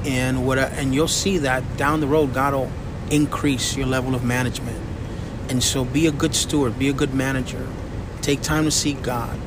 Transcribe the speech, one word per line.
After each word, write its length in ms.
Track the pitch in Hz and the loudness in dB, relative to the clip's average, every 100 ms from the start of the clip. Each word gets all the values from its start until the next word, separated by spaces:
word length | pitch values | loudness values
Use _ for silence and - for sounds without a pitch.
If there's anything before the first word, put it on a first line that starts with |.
| 151 | 0
And 400 | 131 127 131 127 | 0 0 0 2
what, 140 | 131 | 2
and 340 | 131 - 135 | 0 0 0
you'll 140 | 135 160 | 2 2
see 320 | - 151 180 | 2 2 2
that 240 | 139 127 127 - | 2 0 -2 0
down 240 | 143 156 | 0 2
the 80 | 139 | 4
road, 280 | 156 143 123 | 4 4 2
God 180 | 139 | 2
will 160 | 139 127 - - - - | 0 -2 -6 -8 -8 0
increase 640 | 151 143 - 147 127 - - | 2 2 2 0 0 -2 -2
your 120 | 131 | 0
level 260 | 131 127 | 0 0
of 100 | 127 | 0
management. 540 | 120 123 127 - 120 - - - - - - - - | 0 0 0 -2 -6 -6 -8 -8 -6 -6 -8 -8 -2
And 140 | 127 | 0
so 220 | - 139 127 | 0 0 0
be 200 | 131 160 | 4 2
a 60 | |
good 240 | 143 160 - | 4 0 0
steward, 420 | - 151 127 120 | 0 2 2 2
be 120 | 135 | 0
a 40 | |
good 220 | 139 143 135 | 2 0 2
manager. 520 | 131 131 127 - - - - - - - | 0 0 -2 -6 -8 -8 -8 -8 -8 -4
Take 200 | - 139 | 0 0
time 240 | - 156 156 | 2 2 2
to 60 | |
seek 300 | - 147 139 | 2 0 -2
God. 360 | 135 120 117 - | -4 -4 -4 -6